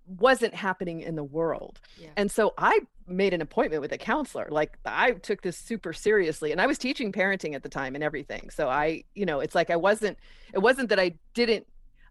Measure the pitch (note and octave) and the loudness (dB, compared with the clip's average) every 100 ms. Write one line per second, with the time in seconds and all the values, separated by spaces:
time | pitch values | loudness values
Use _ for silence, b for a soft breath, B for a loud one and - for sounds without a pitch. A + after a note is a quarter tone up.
0 | F3+ F3+ B3+ B3+ A#3 - G3 F#3 F3+ E3 | -14 2 4 4 2 -2 -4 -2 -4 -6
1 | - D#3 C#3+ D#3 E3 - - - B B | -6 -6 -4 -2 -2 -2 -8 -18 B B
2 | D#3+ F3 G3+ - G#3 - F#3 G#4+ - - | -8 -2 0 2 2 4 4 2 0 -16
3 | - F3+ G3 F3 D3+ - - D3+ C#3+ C3 | -6 0 2 0 -2 0 0 0 -4 -6
4 | - D4+ - B2+ - D3+ D3+ - - C#3 | -2 -2 -2 -6 -2 0 0 -4 -4 2
5 | B3+ F#3 - G3 F3+ - - A3+ E3+ - | 2 2 -4 -4 -6 -8 -8 -8 -8 -2
6 | G#3 G#3+ D#3+ - D3+ E3 B3+ C#4 B3 - | 2 4 2 -2 -2 2 2 2 -4 -4
7 | G#3+ G#3 F#3+ F#3+ D#3 C#3 C#3 C#3+ C3+ C#3+ | -4 0 0 0 -4 -8 -8 -6 -6 -2
8 | D3+ D3 C#3 G#2 G#2 - C#3 C#3 D#3+ D#3+ | -4 -4 -10 -12 -8 -4 0 2 0 -2
9 | - G3+ F#3 C#3+ D#3+ F3+ E3 E3+ F#3+ G#3+ | -8 -4 -2 -2 0 0 2 2 4 2
10 | G#3 - B B B G3 A3+ C4 A#3 G3 | 0 -4 B B B 2 4 4 2 2
11 | F3+ E3 - A#3 A#3 G#3 - - - _ | 2 -2 -6 0 2 0 -4 -20 -20 _
12 | b | b